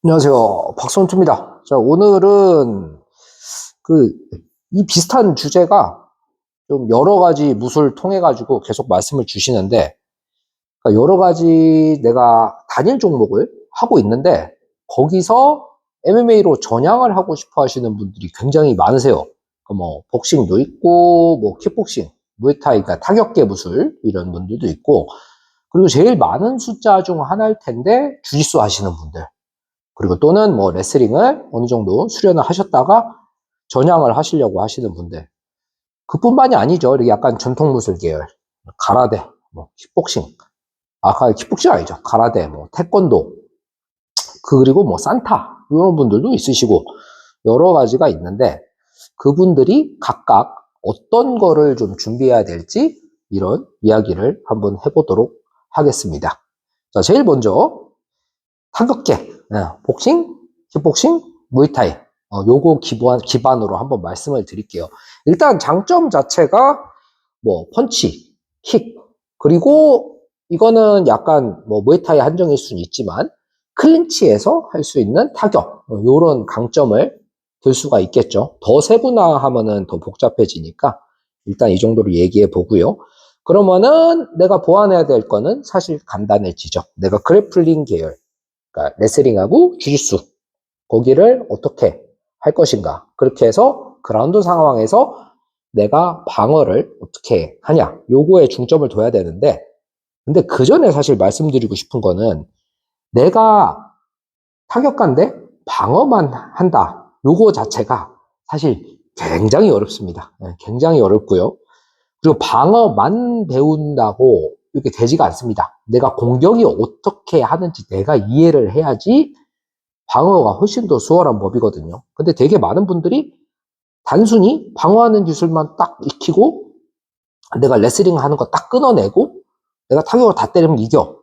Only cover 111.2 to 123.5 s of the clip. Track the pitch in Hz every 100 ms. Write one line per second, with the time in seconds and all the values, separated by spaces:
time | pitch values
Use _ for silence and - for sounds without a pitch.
111.2 | - 92 92 - _ _ _ _ _ _
112.2 | 160 147 - 113 151 226 220 101 120 220
113.2 | 240 233 180 131 151 156 151 139 110 101
114.2 | 131 113 - - _ 143 123 - 117 156
115.2 | 107 - 120 104 - _ - 120 131 -
116.2 | 120 127 170 233 214 - 117 - 202 -
117.2 | - 160 117 170 180 - 98 98 101 143
118.2 | 101 131 165 147 104 123 156 120 190 269
119.2 | 311 _ _ _ _ _ _ _ - -
120.2 | 170 180 110 95 202 - 214 127 - 170
121.2 | 156 110 95 120 113 85 80 92 _ -
122.2 | 160 165 135 196 - 139 196 175 208 269
123.2 | - _ _